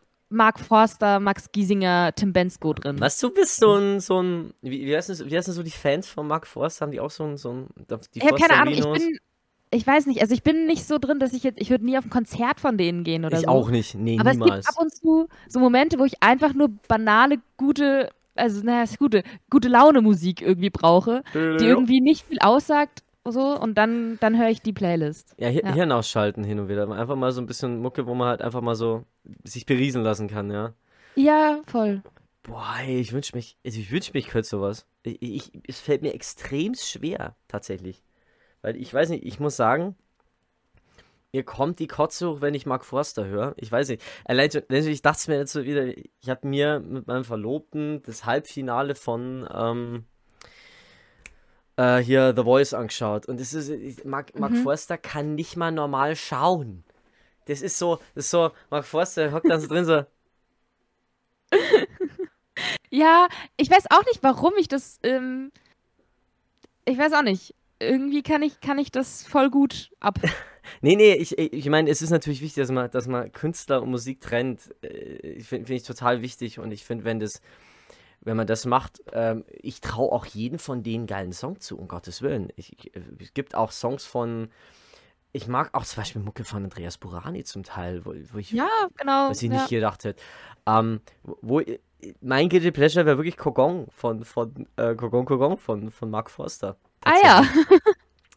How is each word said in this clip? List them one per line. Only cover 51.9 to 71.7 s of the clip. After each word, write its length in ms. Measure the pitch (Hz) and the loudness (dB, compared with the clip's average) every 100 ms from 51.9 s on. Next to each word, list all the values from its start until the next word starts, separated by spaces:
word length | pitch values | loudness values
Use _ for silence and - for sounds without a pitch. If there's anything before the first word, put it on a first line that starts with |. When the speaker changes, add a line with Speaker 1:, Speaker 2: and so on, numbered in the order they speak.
| 123 | 2
Speaker 2:
hier 340 | 123 131 131 120 | 4 4 4 2
The 80 | |
Voice 300 | 117 131 139 | 4 4 2
angeschaut. 520 | 117 110 - 110 104 - | -2 -8 -6 -4 -4 -6
Und 140 | 127 | -10
es 140 | 127 | -10
ist, 160 | 156 139 | -10 -8
ich, 340 | 139 123 127 139 | -10 -12 -14 -10
Mark, 300 | 135 147 - | -10 -10 -6
Mark 200 | 214 240 | -2 0
Speaker 1:
Mhm. 20 | |
Speaker 2:
Forster 400 | 139 151 - 170 | 0 -2 -6 -10
kann 380 | - 151 151 151 | -8 -8 -6 -6
nicht 220 | 165 175 | -8 -6
mal 140 | 165 | -4
normal 440 | 160 147 135 143 156 | -2 -2 0 -2 -2
schauen. 680 | - 135 160 180 123 90 - _ _ _ _ _ - | -6 0 0 0 -4 -14 -20 _ _ _ _ _ -10
Das 140 | 143 | -8
ist 180 | 175 - | -6 -4
so, 180 | 175 160 - - | -2 -2 -6 -10
das 100 | 127 | -2
ist 60 | |
so, 200 | 175 165 - _ | 0 0 -4 _
Mark 160 | 147 139 | -8 -4
Forster 460 | 156 185 - 151 | -2 -2 -2 -2
hockt 160 | 151 330 | 0 0
dann 120 | 160 | 0
so 60 | 156 | 0
drin 180 | 160 165 | 0 2
so. 200 | 156 143 _ _ _ _ _ _ _ _ _ _ _ _ _ _ | 2 0 _ _ _ _ _ _ _ _ _ _ _ _ _ _
Speaker 1:
<laughs> 800 | 403 - 427 - - 330 - 370 _ _ - - - _ | 2 4 2 2 -8 -10 -8 -14 _ _ -10 -8 -8 _
Ja, 380 | 262 311 339 349 - - - | 4 6 8 6 0 -10 -4
ich 120 | 277 | 4
weiß 160 | 370 - | 4 6
auch 140 | 320 415 | 4 4
nicht, 160 | 453 | 2
warum 300 | 269 254 320 403 | 2 2 2 2
ich 80 | 330 | 0
das, 320 | 277 - - | -4 -6 -6
ähm, 480 | 247 262 254 254 269 - _ _ _ _ _ _ _ _ _ _ _ _ - | -2 -2 -4 -8 -12 -18 _ _ _ _ _ _ _ _ _ _ _ _ -4
ich 120 | 262 | 0
weiß 160 | 302 | 2
auch 80 | 302 | 2
nicht. 320 | 254 190 - _ _ - | 0 -2 -6 _ _ -4
Irgendwie 420 | 113 262 277 285 | 0 0 0 -4
kann 220 | 277 302 | 0 0
ich, 180 | 302 - | -2 -4
kann 160 | - 277 | -4 -4
ich 140 | 285 | -4
das 340 | 254 262 - - | -4 -6 -8 -2
voll 240 | 285 269 | 2 2
gut 400 | 277 277 - - _ | 4 2 -2 -16 _
ab. 200 | 208 - | -4 -2
Speaker 2:
<laughs> 280 | 170 - - - - - | -2 -4 -12 -20 -20 -2
Nee, 140 | 139 196 | 2 6
nee, 180 | 214 | 8
ich, 240 | 165 160 - | 6 0 -4
ich 320 | 160 131 | -4 -4
meine, 200 | 139 | 0